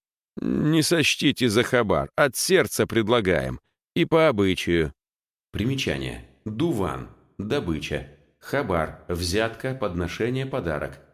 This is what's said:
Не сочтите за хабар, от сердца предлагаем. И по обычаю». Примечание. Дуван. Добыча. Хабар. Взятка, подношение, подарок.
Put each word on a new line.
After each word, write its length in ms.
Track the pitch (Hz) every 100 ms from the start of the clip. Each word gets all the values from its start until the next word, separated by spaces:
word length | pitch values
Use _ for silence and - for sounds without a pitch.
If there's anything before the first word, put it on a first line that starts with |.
| _ _ _ -
Не 460 | - - 151 160
сочтите 680 | 147 170 135 - 147 - 127
за 160 | 104
хабар, 460 | 113 123 107 80 69
от 220 | - 147 -
сердца 500 | - 180 117 - 110
предлагаем. 720 | 110 104 120 92 80 65 65 _ _ _
И 100 | -
по 240 | 160 160 160
обычаю». 680 | 107 98 90 - 85 73 - _ _ _ _ _
Примечание. 760 | - 113 135 107 71 65 58 - _
Дуван. 680 | 107 110 170 123 87 65 60 - _ -
Добыча. 800 | 104 139 90 78 - 73 67 - _ _
Хабар. 680 | - 135 104 85 78 - -
Взятка, 680 | 87 87 101 113 117 131
подношение, 720 | 131 104 85 87 - 113 131 135
подарок. 540 | 131 85 73 71 71 _